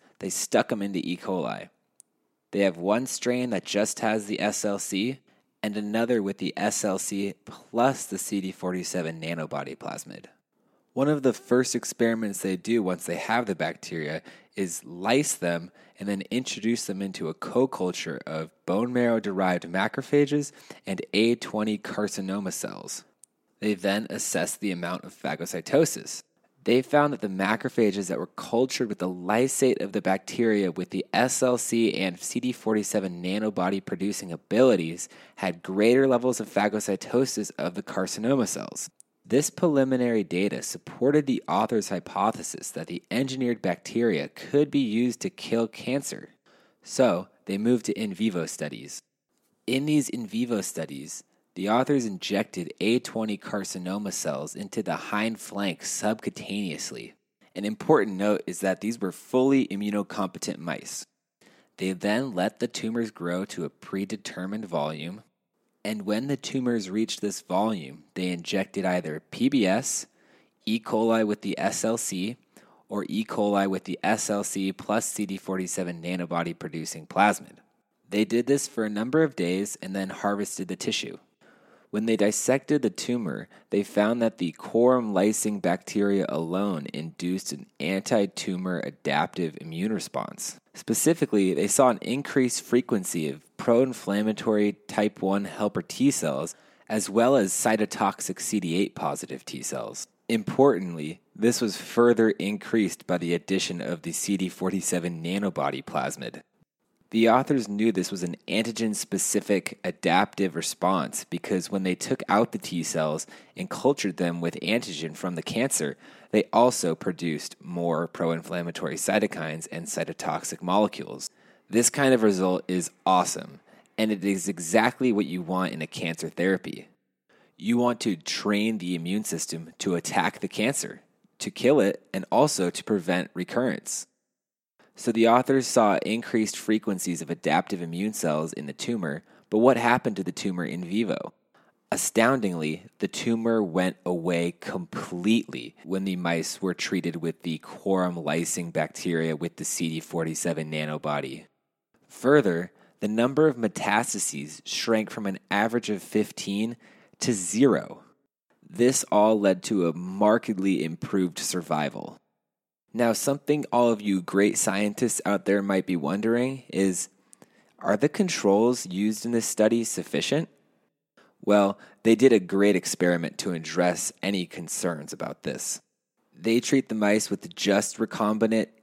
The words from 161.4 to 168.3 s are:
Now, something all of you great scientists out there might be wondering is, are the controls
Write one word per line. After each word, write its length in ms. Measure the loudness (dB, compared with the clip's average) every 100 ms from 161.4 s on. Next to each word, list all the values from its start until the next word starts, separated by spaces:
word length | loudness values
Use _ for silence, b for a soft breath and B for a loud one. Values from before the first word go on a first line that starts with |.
| -4 -4 -2 -2 -2 -4 -12 -14 _ _ _ _ _ _ _ 0
Now, 180 | 2
something 520 | 2 0 0 0 0 2
all 180 | 4 4
of 140 | 4
you 180 | 2 0
great 340 | 2 4 4 4
scientists 640 | 0 0 0 0 -2 0 0
out 200 | 0 2
there 180 | 2
might 240 | 2 0 0
be 80 | -2
wondering 640 | 0 0 0 2 0 -4 -6
is, 380 | 0 2 2 -6 _ b b b b b b
are 180 | -2 2
the 100 | 2
controls 800 | 2 0